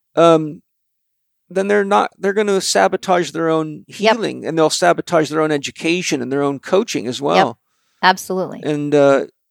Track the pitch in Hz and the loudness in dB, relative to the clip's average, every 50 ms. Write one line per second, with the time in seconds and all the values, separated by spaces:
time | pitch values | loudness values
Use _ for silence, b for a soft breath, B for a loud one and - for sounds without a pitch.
0 | _ _ - - 165 170 165 160 156 151 151 - _ _ _ _ _ _ _ _ | _ _ 0 4 4 6 6 4 2 -2 -10 -14 _ _ _ _ _ _ _ _
1 | _ _ _ _ _ _ _ _ _ - 175 190 196 202 208 208 202 196 202 208 | _ _ _ _ _ _ _ _ _ -10 -6 -4 -2 0 0 0 0 2 2 0
2 | 196 - _ _ - 196 196 208 214 208 196 190 - - - 196 190 190 190 185 | 0 -2 _ _ -4 -2 -2 -2 0 0 0 -2 -2 0 0 2 2 2 0 -2
3 | - - 180 175 175 143 - 160 165 165 160 160 156 156 151 151 - - - - | -2 0 0 0 0 -2 -4 -4 -2 0 0 0 -2 -4 -8 -14 -18 -18 -8 0
4 | 202 220 220 233 202 151 127 127 113 117 160 160 156 151 - - 185 175 170 - | 2 2 2 2 0 -6 -6 -6 -8 -4 0 2 2 2 2 2 2 2 0 0
5 | - - 175 160 151 131 151 156 156 156 151 143 143 127 - - - 160 170 180 | -2 -2 0 0 0 0 -2 -2 0 0 0 -2 -4 -6 -10 -6 -2 -2 -2 -2
6 | 175 - 156 139 120 127 135 143 143 143 143 131 - - 185 190 233 - - 135 | -2 -2 -4 -4 -4 -2 -2 -2 -2 -2 -2 -4 -4 -2 0 0 0 0 -4 -6
7 | 104 120 123 117 139 139 165 - - 123 117 _ _ _ _ _ _ _ _ _ | -6 -6 -6 -4 -2 0 2 2 2 2 -2 _ _ _ _ _ _ _ _ _
8 | - 185 185 180 - - 185 185 180 - - - - 143 151 147 147 147 147 143 | 2 2 2 0 -2 -6 -6 -6 -6 -6 -8 -8 -4 -4 -4 -2 -2 2 4 4
9 | 139 139 139 135 - - _ _ _ _ | 6 6 4 2 0 -4 _ _ _ _